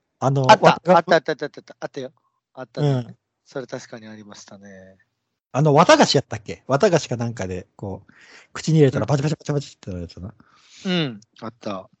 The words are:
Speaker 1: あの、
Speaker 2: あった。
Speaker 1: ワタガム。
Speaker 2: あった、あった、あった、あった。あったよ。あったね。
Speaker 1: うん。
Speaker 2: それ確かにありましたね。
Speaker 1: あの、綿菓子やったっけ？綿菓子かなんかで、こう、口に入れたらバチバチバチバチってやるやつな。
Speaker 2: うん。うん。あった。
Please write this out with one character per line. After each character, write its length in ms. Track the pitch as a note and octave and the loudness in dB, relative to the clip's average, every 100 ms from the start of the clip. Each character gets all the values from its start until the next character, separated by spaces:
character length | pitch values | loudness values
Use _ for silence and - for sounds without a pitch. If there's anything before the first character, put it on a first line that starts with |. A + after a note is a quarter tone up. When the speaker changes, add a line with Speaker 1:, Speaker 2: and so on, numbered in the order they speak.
| _ _ | _ _
Speaker 1:
あ 120 | B2 | -2
の、 180 | C#3 C3 | 2 4
Speaker 2:
あ 60 | G#3+ | 6
っ 40 | |
た。 60 | E3 | 6
Speaker 1:
ワ 140 | C3+ | 2
タ 20 | |
ガ 100 | - | 2
ム。 40 | F3 | 2
Speaker 2:
あ 20 | |
っ 20 | |
た、 120 | - E3 | 4 2
あ 20 | |
っ 40 | |
た、 80 | - | 0
あ 20 | |
っ 20 | C#3+ | -6
た、 100 | C#3+ | -10
あ 20 | |
っ 20 | |
た。 260 | - - - | -12 -20 -16
あ 60 | - | -14
っ 20 | |
た 120 | - | -12
よ。 100 | B2+ _ _ _ _ | -16 _ _ _ _
あ 80 | - | -20
っ 60 | B2+ | -14
た 140 | - | -4
ね。 60 | D3 | -2
Speaker 1:
う 100 | C3 | -2
ん。 180 | A#2 - _ _ _ | -4 -14 _ _ _
Speaker 2:
そ 140 | C#3+ | -14
れ 60 | B2 | -12
確 200 | C3 - | -14 -14
か 120 | A#2+ | -18
に 80 | A2 | -18
あ 80 | G#2+ | -20
り 80 | |
ま 120 | G2+ G2+ | -20 -20
し 100 | - | -20
た 140 | G2+ | -20
ね。 380 | G2+ F#2+ F#2+ F#2+ _ _ _ _ _ | -20 -20 -20 _ _ _ _ _ _
Speaker 1:
あ 100 | B2+ | -2
の、 100 | D#3 | 2
綿 240 | C#3+ F#3 D4+ | 4 6 6
菓 80 | A#3+ | 4
子 100 | C#3+ | 2
や 60 | |
っ 40 | - | -4
た 120 | A2+ | -8
っ 40 | |
け？ 200 | - - - | -14 -14 -4
綿 240 | C3+ G#3+ | 0 2
菓 80 | E3 | 2
子 80 | - | -2
か 100 | A#2 | -6
な 100 | A#2+ | -6
ん 60 | |
か 140 | A#2 F#2+ | -8 -10
で、 200 | F#2 - _ | -10 -14 _
こ 280 | G2 F#2+ - | -12 -12 -16
う、 60 | _ - - _ | _ -20 -20 _
口 180 | - - | -10 0
に 60 | D#3+ | 4
入 80 | C#3 | 4
れ 60 | |
た 80 | C3 | 2
ら 80 | - | -2
バ 100 | C#3+ | -2
チ 60 | |
バ 60 | D3+ | -2
チ 60 | D#3+ | -6
バ 80 | |
チ 80 | - | -6
バ 80 | D3 | -6
チ 140 | C#3+ | -8
っ 40 | - | -12
て 100 | - | -14
や 60 | F2+ | -12
る 60 | |
や 40 | E2+ | -12
つ 120 | - | -14
な。 140 | F#2 - _ _ _ - G3 | -18 -18 _ _ _ -12 -4
Speaker 2:
う 40 | |
ん。 20 | |
う 40 | F3+ | -4
ん。 260 | D3 G#2 _ _ | -4 -8 _ _
あ 60 | - | -16
っ 60 | - | -14
た。 300 | - F#2+ F#2+ _ | -12 -12 -14 _